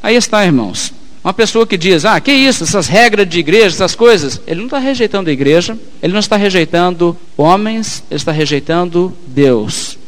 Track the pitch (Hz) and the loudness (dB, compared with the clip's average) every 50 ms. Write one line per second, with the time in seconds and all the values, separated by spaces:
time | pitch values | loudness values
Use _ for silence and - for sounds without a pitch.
0 | - 214 226 240 226 - - 208 202 175 151 127 113 95 - - - - - - | 0 2 2 2 2 2 0 2 2 2 2 0 0 -2 -6 -8 -8 -10 -10 -12
1 | - - - - - 170 185 - 226 208 - 226 226 220 214 180 160 190 185 160 | -16 -16 -16 -6 -6 -6 0 0 -2 0 2 0 0 0 0 -2 2 2 2 2
2 | 143 214 214 160 - - 285 269 269 269 233 - 165 156 170 202 165 127 151 208 | 4 2 2 2 2 2 2 4 4 2 2 0 -2 -2 -2 -2 -2 2 4 4
3 | 240 233 208 208 202 180 160 175 160 139 175 220 220 190 - - 190 175 - - | 4 4 4 2 0 0 0 -2 0 2 4 4 4 4 2 0 -2 -2 0 4
4 | 226 240 233 185 151 135 127 - - - 165 165 214 254 320 277 254 269 269 240 | 4 4 6 4 2 -4 -6 -8 -8 -8 -6 -6 -6 -6 -6 -4 -2 -2 -2 0
5 | 240 202 - 202 190 160 147 127 139 139 151 170 180 - 220 226 - - - - | -2 -2 -2 -2 -2 -2 -2 0 2 4 4 4 2 0 -8 -10 -12 -16 -14 -6
6 | - 165 185 214 208 - 220 202 202 202 185 185 160 151 - 170 175 180 180 165 | -4 -2 -2 -2 0 0 0 0 2 2 2 0 0 2 0 0 0 0 0 0
7 | 175 170 170 - - - - - 143 156 180 196 208 220 220 226 220 - - - | -2 -2 -2 -4 -12 -12 -4 0 2 4 4 2 2 -2 -4 -6 -6 -8 -10 -12
8 | - - - 151 - - 156 151 156 143 151 139 135 - 160 170 175 180 165 175 | -10 -8 -8 -6 -4 -4 -2 -2 -2 0 -2 -4 -2 -2 -2 -2 -2 0 0 -2
9 | 180 185 - - - 135 127 135 143 135 123 113 104 113 - - - - - - | -2 -2 -4 -10 -14 -6 0 2 4 4 4 2 0 -4 -8 -8 -10 -10 -12 -14
10 | - | -16